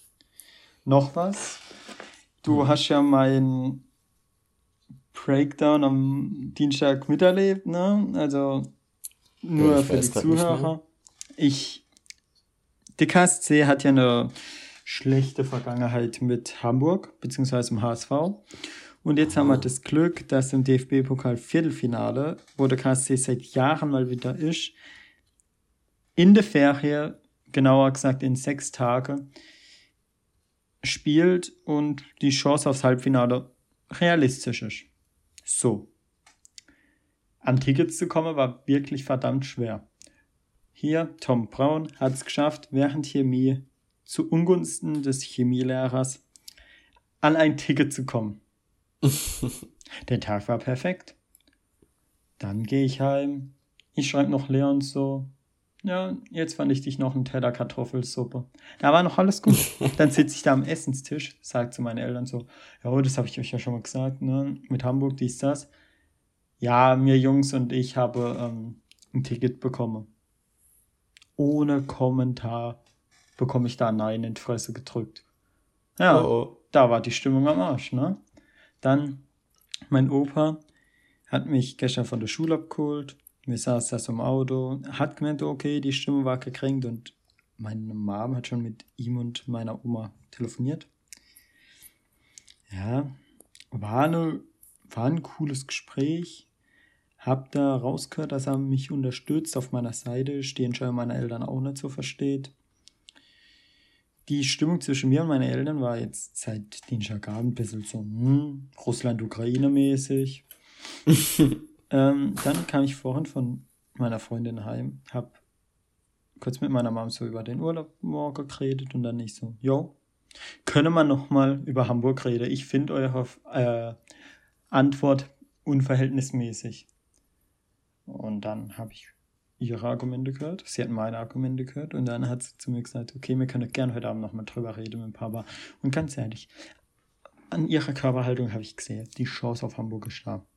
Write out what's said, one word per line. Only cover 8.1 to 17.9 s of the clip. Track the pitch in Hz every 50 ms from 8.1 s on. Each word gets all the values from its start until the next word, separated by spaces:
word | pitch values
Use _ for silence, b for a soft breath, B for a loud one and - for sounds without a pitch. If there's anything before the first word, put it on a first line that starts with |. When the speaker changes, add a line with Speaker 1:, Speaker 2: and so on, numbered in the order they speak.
| -
Speaker 1:
Also | - 156 143 139 143 139 135 135 135 135 - - _ _ _ _ _ - - - _ _ _ _ _ -
nur | 170 170 151 151 151 147
Speaker 2:
Äh, | 139
ich | 139
Speaker 1:
für | 139 135
Speaker 2:
weiß | 127 127
Speaker 1:
die | 123 123
Speaker 2:
grad | - - 160
nicht | 160 165 175 170
mehr. | 165 127 139
Speaker 1:
Zuhörer. | 160 160 160 - _ _ _ _ - _ _ - - -
Ich, | - 165 139 139 - - - - - _ _ _ _ _ - - _ _ _ _ _ _ _ _ _ _ _ _ _ _ - - -
der | 160
K | - - 180 180
S | 180 - - -
C | - 151 147 147
hat | 139 139 135 139
ja | 143
eine | 139 131 127 123 120 120 120 123 B B B B B B B B B B B
schlechte | - - - - 131 135 135 135 135 - - 131
Vergangenheit | - - 123 - 127 120 123 123 120 120 120 120 117 - - 127
mit | 123 120 120 - - - - -
Hamburg, | 120 127 131 135 160 180 190 - - - _
beziehungsweise | - 127 131 - 135 127 131 123 120 -
dem | 120 107 117
H | 120